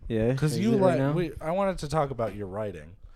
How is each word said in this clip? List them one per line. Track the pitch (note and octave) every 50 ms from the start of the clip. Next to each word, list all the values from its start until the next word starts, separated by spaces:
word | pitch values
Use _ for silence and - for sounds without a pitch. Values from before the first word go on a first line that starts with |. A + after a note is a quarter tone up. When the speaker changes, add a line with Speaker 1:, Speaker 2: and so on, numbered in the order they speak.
| - -
Speaker 1:
Yeah? | A#2 A2 A2 A#2+ C3
Speaker 2:
'Cause | C3 C#3+ D#3 C#3+
Speaker 1:
Is | D#3+
Speaker 2:
you | F#3+ A3+ A3+
Speaker 1:
it | G3+
right | F#3 F#3
Speaker 2:
like, | E3+ D3
Speaker 1:
now? | C3+ C#3
Speaker 2:
we, | D3 E3+ F3+ D#3 - -
I | - D#3
wanted | E3+ F#3+ G3+ G3 F#3 D#3+
to | D#3+ D3
talk | D3 D#3+ C#3+ C#3
about | C#3 A#2 A#2 G#2+ G2
your | G#2 G#2 F#2
writing. | F#2 G#2 A2 G#2 F2+ D#2+ D2+ D#2+ F#2+ - - - -